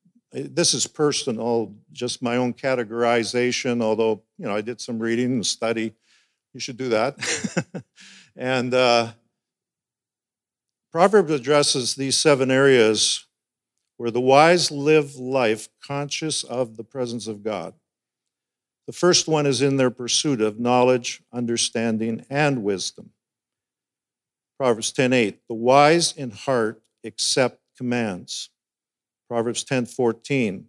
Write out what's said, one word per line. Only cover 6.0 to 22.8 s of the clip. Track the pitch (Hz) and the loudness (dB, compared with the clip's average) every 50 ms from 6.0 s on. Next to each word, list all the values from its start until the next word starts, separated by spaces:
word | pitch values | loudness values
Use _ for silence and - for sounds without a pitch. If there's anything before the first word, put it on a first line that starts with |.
| _ _ _ _ _ _ _ _ _ _ _ | _ _ _ _ _ _ _ _ _ _ _
You | 131 | -14
should | - - 127 | -12 -12 -10
do | 110 131 127 | -8 -4 0
that. | 113 107 113 139 139 - - - - - - - - 180 - - - 160 - | 0 0 0 0 -4 -6 -6 -6 -6 -6 -6 -4 -4 -6 -6 -6 -12 -16 -18
<laughs> | _ _ _ - - - - - _ _ | _ _ _ -20 -20 -20 -20 -20 _ _
And, | - 127 127 131 127 123 127 123 | -8 -4 -2 -2 -2 -2 0 2
uh, | 127 127 120 120 117 117 113 113 _ _ _ _ _ _ _ _ _ _ _ _ _ _ _ _ _ _ _ _ _ _ _ _ _ _ _ _ _ _ _ _ _ _ _ - | 2 4 4 4 4 2 0 -6 _ _ _ _ _ _ _ _ _ _ _ _ _ _ _ _ _ _ _ _ _ _ _ _ _ _ _ _ _ _ _ _ _ _ _ 2
Proverbs | - 180 196 202 208 180 147 | 2 4 6 6 4 4 4
addresses | 156 135 117 135 147 147 143 - - 139 120 113 - | 0 -2 0 2 4 4 4 2 0 -2 -2 -4 -4
these | 135 135 135 120 | -4 -4 -2 -2
seven | - - 160 143 127 131 127 | 2 4 4 4 4 4 2
areas | 131 131 139 139 135 123 110 110 110 101 - - - - - _ _ _ _ _ _ _ _ _ _ _ _ _ _ | 4 4 6 6 8 8 6 6 4 2 0 -2 -2 -4 -8 _ _ _ _ _ _ _ _ _ _ _ _ _ _
where | _ 120 117 | _ -8 -4
the | 107 123 | -4 0
wise | 127 131 135 139 156 165 180 180 147 - | 2 6 6 8 8 6 6 4 2 -2
live | 151 143 139 151 156 156 147 139 135 | -4 -2 0 2 2 2 2 0 -8
life | 127 127 127 135 135 123 110 110 110 - - _ _ - | -12 -8 -4 -2 0 0 0 0 -2 -6 -14 _ _ -12
conscious | - 143 143 143 139 - - 160 156 143 - - | -8 -8 -8 -6 -6 -8 -8 -6 -6 -6 -6 -8
of | - 120 123 127 113 113 | -6 -6 -6 -6 -6 -8
the | 117 110 | -14 -16
presence | - _ 135 123 120 117 120 101 113 | -14 _ -8 -8 -6 -8 -10 -8 -10
of | 107 104 101 | -12 -8 -8
God. | 110 104 92 82 87 - _ _ _ _ _ _ _ _ _ _ _ _ _ _ _ _ _ _ _ _ _ _ | -6 -6 -6 -8 -10 -14 _ _ _ _ _ _ _ _ _ _ _ _ _ _ _ _ _ _ _ _ _ _
The | - 123 | -18 -6
first | - - 180 175 - - - | 0 2 4 4 4 2 0
one | 156 151 147 | 0 0 2
is | 143 131 117 139 | 0 0 0 0
in | 139 139 | 0 2
their | 135 131 127 | 2 0 0
pursuit | 113 - 123 117 - - - 156 139 110 | 0 -4 -6 -4 -4 -2 0 -2 0 0
of | 107 107 104 110 | 0 -2 -2 -2
knowledge, | 120 120 123 123 123 127 127 127 120 - - - _ _ - | 0 2 4 4 4 4 4 2 0 -6 -12 -12 _ _ -8
understanding, | 123 120 117 120 117 - - - 117 113 117 113 107 113 117 113 - - _ | -6 -4 -4 -2 -4 -4 -4 -4 -2 -2 -2 -2 -2 -2 -4 -6 -6 -8 _
and | 135 143 151 147 139 123 101 | -2 0 0 0 0 0 -2
wisdom. | 101 98 90 | -2 -4 -4